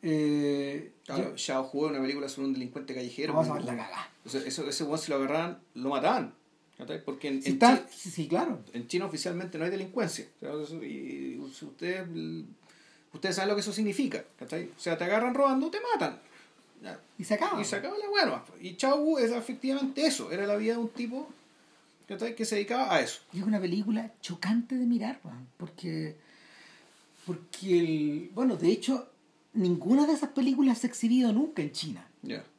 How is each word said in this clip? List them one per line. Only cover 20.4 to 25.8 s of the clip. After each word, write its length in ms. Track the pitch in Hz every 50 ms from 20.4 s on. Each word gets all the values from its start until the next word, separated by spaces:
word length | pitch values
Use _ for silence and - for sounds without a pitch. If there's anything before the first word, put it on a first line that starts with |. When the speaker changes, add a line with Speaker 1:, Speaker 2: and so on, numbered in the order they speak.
| 202
Speaker 2:
la 80 | 208 208
vida 180 | 208 214 220 233
de 40 | 233
un 120 | 233 220
tipo, 360 | - - 240 226 247 269 311 302 - - _ _ _ _ _ _ _ _ _ _ _ _ -
¿cachai? 300 | - 196 190 220 233 226
Que 80 | - 220
se 100 | - 220
dedicaba 380 | 208 202 202 233 254 269 190 180
a 60 | 156
eso. 220 | 127 - - - - _
Speaker 1:
Y 60 | - 175
es 40 | 190
una 140 | 214 214 202
película 520 | 185 175 175 202 202 208 220 226 226 226 - _
chocante 560 | - - 175 170 - 185 220 240 233 - 262
de 80 | 254 254
mirar, 320 | 240 240 220 214 233 269 - -
weón, 240 | 165 123 123 127 - _
porque, 600 | _ 175 165 - -